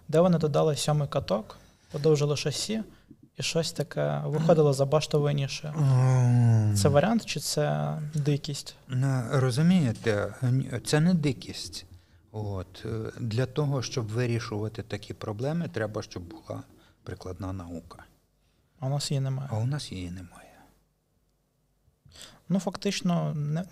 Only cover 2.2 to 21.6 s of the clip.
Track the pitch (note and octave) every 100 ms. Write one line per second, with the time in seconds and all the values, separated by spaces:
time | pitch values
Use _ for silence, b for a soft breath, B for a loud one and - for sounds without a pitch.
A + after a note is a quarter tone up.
2.2 | D3 C#3+ D#3 - - A3 G#3 B B -
3.2 | - - C#3 E3 D#3 - C#3+ D3+ D3 D3
4.2 | D3 D3+ D#3+ D#3+ D3 C3+ C3+ D#3 - D3+
5.2 | C#3+ C#3+ C#3 - D3+ D3+ C#3 B2+ C3 B2+
6.2 | B2 A#2+ A#2 A2+ G#2+ G2+ C#3+ C#3+ F3 A#3
7.2 | - D3 - - D3 D3+ D3 D#3 D3+ D3+
8.2 | C#3+ C#3+ - C#3+ - - - B2+ C3+ C3
9.2 | A#2 C#3+ C3 A#2+ E3+ F#3 C3 G#2 A2+ G#2
10.2 | G2+ - B2+ C3 - A2+ - D3+ E3+ F3+
11.2 | D3 A#2+ - - F2+ - - b b b
12.2 | _ G#2+ G#2 G2 F2 - A#2+ A2+ A2+ -
13.2 | A#2+ A2 B2 D3+ C#3+ C#3 A#2+ - G#2+ A2+
14.2 | B2 A#2 A2+ G#2 G#2+ - - G2+ - G2+
15.2 | - G#2 C3+ E3+ D#3+ A2+ G#2+ G#2+ - -
16.2 | E2+ - - A2 - - b b - F#2
17.2 | F#2 E2+ F#2+ F#2+ E2+ E2+ - - - _
18.2 | _ _ _ _ _ - C3+ C#3+ - C#3
19.2 | C3+ C3+ C3+ G#2+ A#2+ D3 - F#2+ F2 F#2
20.2 | F2 - - - - _ _ _ _ _
21.2 | _ _ _ _